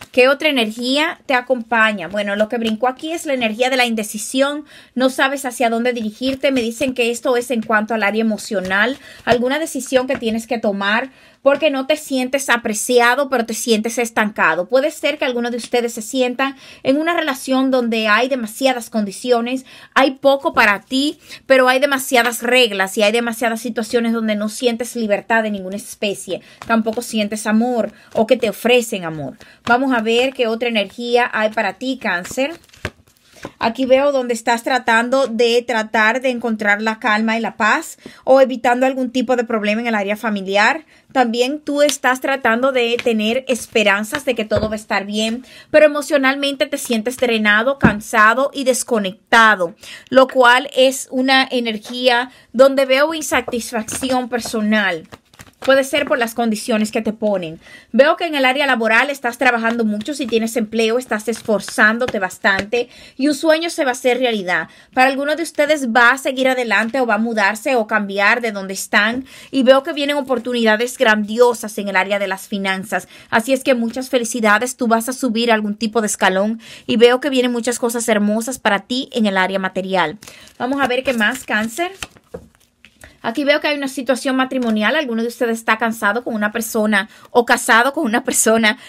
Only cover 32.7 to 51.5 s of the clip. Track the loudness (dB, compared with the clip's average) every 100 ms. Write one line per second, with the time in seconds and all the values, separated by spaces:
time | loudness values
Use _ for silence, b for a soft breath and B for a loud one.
32.7 | -14 -14 -14 _ B B B B B -4
33.7 | -2 2 4 4 0 -2 -4 -2 -2 0
34.7 | -2 2 2 2 0 0 0 2 2 0
35.7 | -2 -2 2 2 2 -2 -2 -4 -2 0
36.7 | 0 0 -2 0 0 0 -2 -4 0 2
37.7 | 2 -2 -14 B B 4 6 6 2 0
38.7 | 2 2 0 -2 -2 0 0 0 -2 -2
39.7 | -2 -2 -2 -2 -4 -4 -4 0 2 2
40.7 | 2 b b b 0 0 0 -2 -2 -4
41.7 | 2 2 2 0 0 -2 0 0 2 0
42.7 | 0 0 0 0 0 0 -2 -2 -6 -2
43.7 | 0 2 2 -2 -4 -4 -4 -2 -2 -2
44.7 | -6 -4 -4 -2 -2 -2 -4 B B B
45.7 | 4 4 4 -2 0 2 0 -2 -2 -2
46.7 | -4 -4 -4 -4 -2 -2 0 2 2 2
47.7 | 2 2 2 0 4 4 4 0 0 0
48.7 | 0 0 -2 -2 -8 _ 6 6 4 0
49.7 | -6 B B B 4 4 6 6 6 2
50.7 | 2 2 2 -4 -2 2 2 2